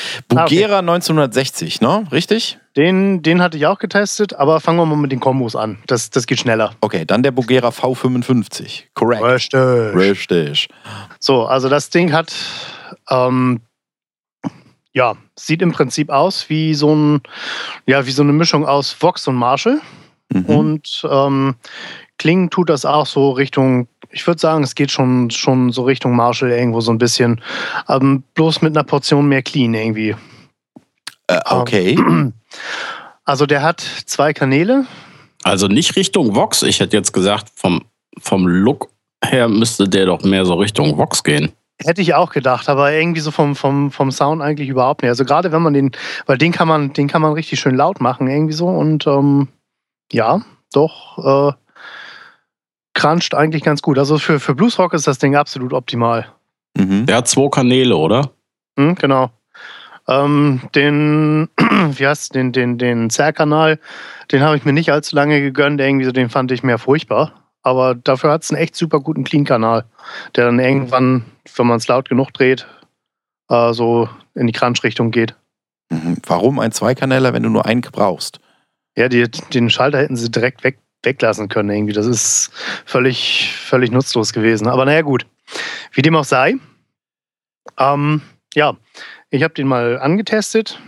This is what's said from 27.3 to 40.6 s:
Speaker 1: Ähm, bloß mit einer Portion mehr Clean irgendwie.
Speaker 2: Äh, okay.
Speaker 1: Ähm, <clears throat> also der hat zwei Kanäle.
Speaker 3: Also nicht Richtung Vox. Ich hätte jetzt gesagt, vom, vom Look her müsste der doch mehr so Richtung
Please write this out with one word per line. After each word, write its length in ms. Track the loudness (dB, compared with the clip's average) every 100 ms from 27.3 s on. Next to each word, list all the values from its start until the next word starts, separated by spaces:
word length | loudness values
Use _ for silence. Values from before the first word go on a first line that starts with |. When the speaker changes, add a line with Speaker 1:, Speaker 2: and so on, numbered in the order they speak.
| 0 -4 -8 -8 -6 -2
Speaker 1:
Ähm, 340 | 0 2 0 -2 -2
bloß 260 | 0 0
mit 160 | 0 0
einer 60 | 0
Portion 420 | -2 2 2 4
mehr 140 | 2
Clean 320 | 0 0 0
irgendwie. 420 | 0 -2 -2 -4 -4 -12 -20 _ _ _ -20 _ _ -20 -8 -2
Speaker 2:
Äh, 120 | -2 0
okay. 460 | -2 0 0 2 2
Speaker 1:
Ähm, 360 | 2 2 0 -4 _ -16 -12 -10
<clears throat> 460 | -10 -14 -18 -8 -2
also 220 | 0 2
der 160 | 2
hat 180 | 0 -2 -8 -12 -6
zwei 280 | 0 0
Kanäle. 520 | 0 0 2 2 2 0 -8 -20 -20 _ _
Speaker 3:
Also 240 | -4 0 2
nicht 280 | 2 0 0
Richtung 400 | 0 0 0 0
Vox. 260 | 0 0
Ich 180 | 0 0
hätte 160 | 0 0
jetzt 160 | 0
gesagt, 360 | 0 0 -2 -6 -4
vom, 300 | -2 -2 -4 _ _ -12
vom 260 | -2 0 2
Look 420 | 2 2 0 -6 _ _ _ -2
her 220 | 2 2
müsste 420 | 2 0 0 2
der 160 | 2 2
doch 160 | 0
mehr 240 | 0 2 2
so 80 |
Richtung 420 | 0